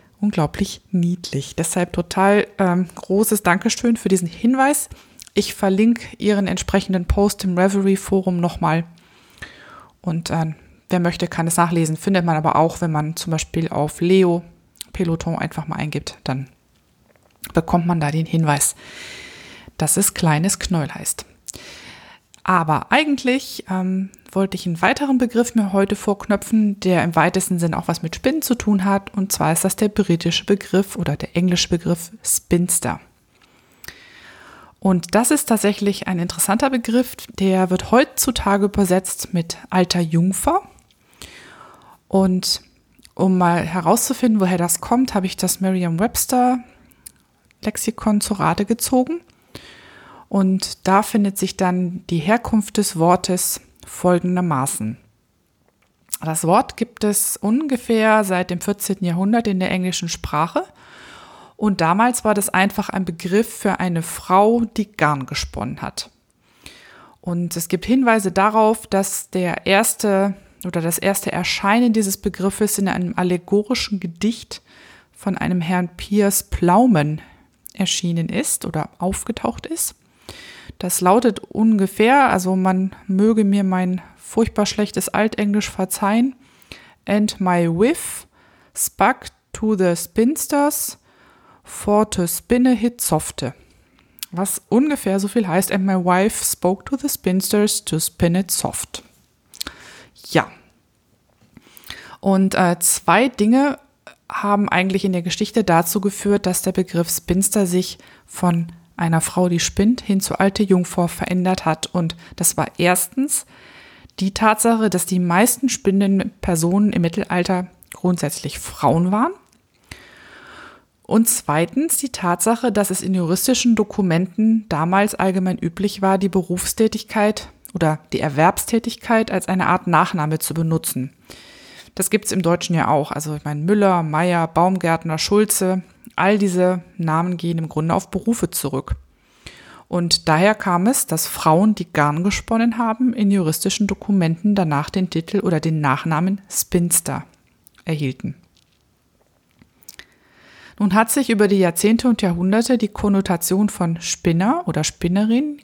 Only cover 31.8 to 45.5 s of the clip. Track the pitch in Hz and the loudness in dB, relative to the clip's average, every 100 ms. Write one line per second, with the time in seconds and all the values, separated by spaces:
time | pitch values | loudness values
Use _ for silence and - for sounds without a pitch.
31.8 | 165 170 - - - - - 175 180 - | -2 -4 -6 -10 -4 -4 0 0 2 -2
32.8 | 117 - - _ _ _ _ _ _ _ | -4 -8 -12 _ _ _ _ _ _ _
33.8 | - - - - - - - - - _ | -20 -20 -20 -20 -20 -20 -20 -20 -20 _
34.8 | 190 185 - 208 240 294 - 220 202 202 | 0 0 2 0 2 0 2 0 0 0
35.8 | 202 196 - 180 175 - - 208 277 262 | -2 -2 -4 -4 -4 -4 -2 0 0 -2
36.8 | 233 233 247 - - - 190 190 185 180 | 0 0 0 -6 -12 -2 2 2 2 0
37.8 | - 233 302 - - 233 - 196 196 202 | 2 2 2 0 -2 -2 0 2 2 2
38.8 | 190 185 185 - - 175 165 - - 185 | 2 2 0 -8 -4 -4 -4 -8 -2 0
39.8 | 180 180 165 165 180 190 - 349 403 _ | 2 0 0 2 2 0 0 0 -2 _
40.8 | _ _ _ - - - - - - - | _ _ _ -20 -20 -20 -20 -20 -20 -20
41.8 | - - _ 196 190 185 - - - _ | -20 -20 _ 2 2 2 -2 -6 -8 _
42.8 | _ _ - - 190 185 175 170 165 180 | _ _ -14 -2 2 4 2 2 -2 -2
43.8 | 165 226 - 262 247 214 185 180 170 - | 0 2 0 0 2 2 2 0 -2 -2
44.8 | - 247 262 202 185 - 185 | 0 0 0 0 -2 -4 -4